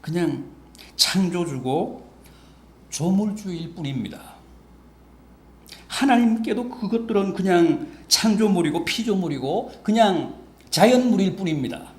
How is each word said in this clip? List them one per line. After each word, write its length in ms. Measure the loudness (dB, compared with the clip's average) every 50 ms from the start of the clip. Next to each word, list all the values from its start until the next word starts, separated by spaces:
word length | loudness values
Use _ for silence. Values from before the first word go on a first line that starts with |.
그냥 500 | -8 -6 -4 -2 -2 -2 -4 -6 -10 -14 -18 -20 -20 -20 -20 -20 -20 -20 -2
창조주고 1080 | 0 0 0 2 0 0 0 0 -4 -4 -4 -6 -6 -4 -2 -2 -2 -2 -4 -8 -14 -18 -20 -20 -20 -20 -20 -20 -20 -20 -20 -20 _ _ _ -20 _ -20 _
조물주일 840 | -8 -4 -2 0 2 2 0 0 -4 -6 -8 -8 -8 -8 -10 -10 -10
뿐입니다. 600 | -8 -8 -6 -6 -6 -6 -8 -10 -14 -18 -20 -20 -20 -20 -20 -20 -20 -20 -20 -20 -20 -20 -20 -20 -20 -20 -20 -20 -20 -20 -20 -20 -20 -20 -20 -20 -20 -20 -20 -20 -20 -18 -12 -4
하나님께도 720 | -2 2 4 4 6 6 4 2 0 -2 -2 -4 -4 -4 -8
그것들은 680 | -8 -8 -6 -2 -2 -2 -2 0 0 0 0 0 -2
그냥 540 | -2 0 2 4 6 6 4 4 0 -2 -10 -14 -20 -4 -2
창조물이고 760 | -2 0 2 2 2 2 2 2 2 2 0 0 -2 -2 -4
피조물이고 960 | -4 -4 -4 -2 -2 -2 -2 -2 -2 -4 -4 -4 -4 -4 -4 -6 -8 -14 -10 -2
그냥 520 | 0 4 4 4 4 4 0 -2 -4 -10 -14 -18 -20 -20 _ -14 -6
자연물일 680 | 2 4 6 6 6 6 4 4 2 2 2 0 0
뿐입니다. 560 | -2 -4 -2 -2 -2 -2 -4 -6 -8 -12 -18 -20